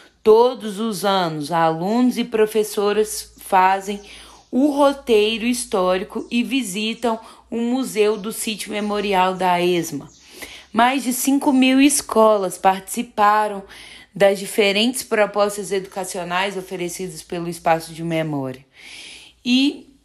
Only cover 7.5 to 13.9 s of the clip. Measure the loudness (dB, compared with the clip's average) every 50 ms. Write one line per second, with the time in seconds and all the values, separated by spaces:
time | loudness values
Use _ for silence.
7.5 | -6 -4 -2 -2 -2 -2 -4 -4 0 0 2 2 0 -2 -6 -8 -8 -8 -6 -8
8.5 | -8 -8 -10 -8 -6 -6 -4 -4 -4 -2 -2 0 2 2 2 0 0 0 0 0
9.5 | 2 2 2 0 0 0 -2 -4 -8 -10 -12 -14 -20 _ _ -20 -20 -20 -20 -20
10.5 | -20 -20 -16 _ 0 2 2 2 2 -2 -4 -4 -4 -2 0 0 0 2 2 2
11.5 | 4 4 4 4 6 6 6 4 4 2 -4 0 2 4 6 6 4 4 0 -4
12.5 | -4 0 2 2 2 0 -4 -10 -8 -8 -8 -6 -2 2 2 4 4 2 0 -2
13.5 | -4 -8 -12 -14 -20 -20 -20 -20